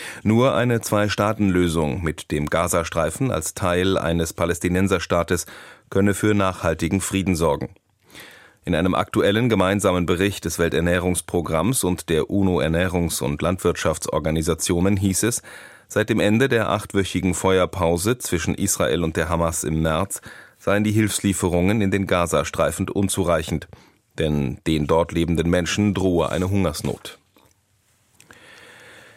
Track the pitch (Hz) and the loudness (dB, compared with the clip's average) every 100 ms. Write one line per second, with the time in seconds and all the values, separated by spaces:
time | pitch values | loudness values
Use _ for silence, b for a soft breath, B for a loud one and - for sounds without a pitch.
0 | B B 104 113 131 98 123 117 - 104 | B B 2 4 4 2 0 0 0 0
1 | 104 - 104 104 101 90 87 82 76 65 | 0 0 0 2 2 4 2 0 0 -2
2 | 80 76 - 76 73 82 87 90 82 85 | -4 -6 -6 -4 -2 0 0 0 -2 -2
3 | 80 - 135 82 - - 92 87 92 92 | -2 -2 -2 -2 -4 -4 0 2 2 2
4 | 80 85 80 - 87 87 90 90 95 90 | 0 0 -2 -2 -2 0 0 0 2 0
5 | - 87 85 87 - B B B _ 98 | 0 -2 0 -2 -4 B B B _ 0
6 | 101 98 107 104 95 92 87 80 82 95 | 2 2 2 2 0 0 -2 -2 0 -2
7 | - 98 92 82 82 73 67 - _ _ | 0 -2 0 2 0 0 -6 -12 _ _
8 | B B B B B B - 80 92 - | B B B B B B -2 0 2 0
9 | 98 110 90 107 123 104 92 101 98 90 | 0 2 2 2 2 2 2 2 2 2
10 | 87 87 101 98 87 - 82 78 87 90 | 0 0 0 -2 -6 -2 0 2 2 2
11 | 90 85 - 90 78 78 95 131 90 90 | 0 -2 -2 -4 0 0 0 0 0 -2
12 | - 80 - 101 95 85 78 82 92 90 | 0 0 0 0 2 2 2 0 0 0
13 | 85 - 65 73 76 92 90 80 85 78 | -2 -2 -4 -2 -2 0 0 0 -2 -2
14 | - 78 78 80 78 80 - 87 92 101 | -4 -2 0 0 0 -2 0 2 2 2
15 | 98 92 110 - B B B B B - | 0 0 0 -2 B B B B B -2
16 | 107 107 101 110 131 117 101 104 - 98 | 0 2 4 4 4 2 2 -2 0 -2
17 | 92 92 90 87 95 92 87 95 85 85 | 0 0 0 0 2 4 2 0 0 0
18 | 104 131 - 85 - - 95 - 73 80 | 0 -2 -2 -2 -2 -2 -2 0 0 0
19 | 82 80 80 85 82 82 - 80 80 78 | 0 -2 -2 0 0 -2 -2 0 0 0
20 | 101 - B B B B - 101 107 107 | -2 -8 B B B B -2 0 2 2
21 | 104 - 104 92 92 87 92 110 98 98 | 0 0 0 0 0 2 2 2 2 0
22 | 92 90 85 76 73 - 73 - 98 - | 0 0 2 0 0 0 0 0 -2 0
23 | 98 - 87 82 - 78 - B B B | 0 0 0 0 0 -6 -8 B B B
24 | _ - 78 73 67 - - 78 73 82 | _ -4 0 0 -2 -4 -2 0 2 0
25 | 82 85 82 82 82 90 82 - 104 92 | 2 0 0 0 2 0 0 0 0 2
26 | 92 85 76 82 92 98 87 76 71 - | 2 2 0 -2 0 0 0 -2 -6 -6
27 | - - _ _ _ _ _ _ _ _ | -10 -20 _ _ _ _ _ _ _ _
28 | _ _ B B B B B B B B | _ _ B B B B B B B B
29 | B | B